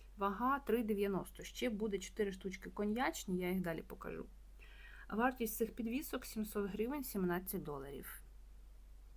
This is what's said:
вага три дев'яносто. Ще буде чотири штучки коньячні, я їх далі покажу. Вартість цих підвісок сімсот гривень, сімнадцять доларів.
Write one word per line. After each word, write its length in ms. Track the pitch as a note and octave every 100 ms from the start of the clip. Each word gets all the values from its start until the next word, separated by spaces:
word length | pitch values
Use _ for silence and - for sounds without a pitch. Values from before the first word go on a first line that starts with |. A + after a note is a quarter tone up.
| - -
вага 420 | G3 G3 B3 C#4
три 240 | - A3+
дев'яносто. 600 | A3 G3+ G3+ F#3 - -
Ще 260 | E3 - B3
буде 300 | G#3 G#3+ G3
чотири 320 | F#3+ - G3+
штучки 380 | F#3+ F#3+ F#3+ -
коньячні, 720 | - G#3 A3 D4 E4 - F3+
я 120 | F3+
їх 100 | F#3
далі 200 | E3+ D#3+
покажу. 440 | - - - D#2+ - - - - - - - - -
Вартість 460 | G3+ B3+ B3+ A3 -
цих 200 | A3 -
підвісок 500 | A3+ B3+ D#4 C4 -
сімсот 460 | A3 G#3+ G#3 G3+
гривень, 320 | G3+ A3+ D4
сімнадцять 600 | B3+ G3 F#3 F3 F#3 F#3+
доларів. 580 | D3+ C#3+ C#3 C#3 - - - - - - - - - - -